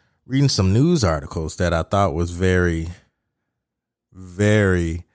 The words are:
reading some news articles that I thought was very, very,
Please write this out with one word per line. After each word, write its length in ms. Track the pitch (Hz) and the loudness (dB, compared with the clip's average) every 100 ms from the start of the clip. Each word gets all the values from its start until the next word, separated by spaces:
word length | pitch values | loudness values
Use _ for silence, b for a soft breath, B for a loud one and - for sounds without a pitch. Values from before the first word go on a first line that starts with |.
| _ _ - | _ _ -6
reading 220 | 131 139 | 0 2
some 240 | - 92 | 2 2
news 300 | 104 151 175 | 2 2 2
articles 540 | 101 78 71 - 78 - | 0 -2 -6 -8 -8 -4
that 160 | 90 | -2
I 100 | 82 | -2
thought 320 | 80 101 98 76 | -2 0 0 -2
was 160 | 87 | -4
very, 580 | 87 92 92 90 82 82 87 _ _ _ _ _ _ _ _ _ _ _ | -2 0 2 2 -2 -6 -12 _ _ _ _ _ _ _ _ _ _ _
very, 920 | 92 92 87 104 107 98 90 85 85 - | -20 -12 0 2 4 4 2 0 -4 -10